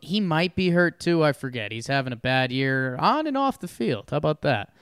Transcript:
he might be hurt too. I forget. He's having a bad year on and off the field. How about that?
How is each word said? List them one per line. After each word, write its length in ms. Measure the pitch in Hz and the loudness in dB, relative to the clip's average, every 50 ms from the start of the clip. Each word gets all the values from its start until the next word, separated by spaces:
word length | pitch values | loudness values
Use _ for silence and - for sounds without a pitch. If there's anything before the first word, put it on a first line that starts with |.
he 180 | - - 180 214 | -8 -4 -2 0
might 340 | 208 180 156 156 175 185 - | 0 2 2 2 0 0 0
be 160 | - 185 180 | 0 0 2
hurt 300 | 170 175 175 170 - - | 4 4 4 2 0 -2
too. 240 | - 175 170 165 156 | -2 0 2 4 4
I 80 | 151 | 2
forget. 400 | 139 - - 131 123 123 107 101 | 0 -2 -6 -8 -8 -6 -8 -8
He's 140 | 110 113 113 | -8 -8 -4
having 260 | - 139 139 131 127 | -2 -2 -2 -2 -2
a 40 | 123 | -6
bad 360 | 110 - 127 131 131 131 123 | -4 -2 0 2 2 2 0
year 440 | 123 131 135 135 135 131 131 131 127 | 0 0 0 2 2 0 0 -2 -2
on 300 | 131 151 196 240 302 311 | 0 2 2 2 2 0
and 100 | 311 269 | -2 -2
off 220 | 269 277 269 254 - | 0 0 0 -2 -4
the 80 | - 175 | -8 -12
field. 400 | - - 233 214 131 101 - - | -6 -4 -2 -2 -2 -4 -4 -4
How 80 | - 147 | -4 -2
about 240 | 160 156 151 - | 0 0 -2 0
that? 300 | - 147 131 104 98 - _ _ | 0 -2 0 -2 -4 -8 _ _